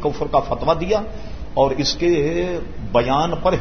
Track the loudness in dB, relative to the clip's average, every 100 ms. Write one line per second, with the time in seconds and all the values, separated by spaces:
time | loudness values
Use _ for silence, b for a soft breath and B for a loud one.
0 | -2 -2 0 0 2 0 0 0 0 0
1 | -2 B B B B 2 2 2 -2 0
2 | 2 2 2 0 -2 -4 -6 -8 0 2
3 | 4 2 2 0 0 0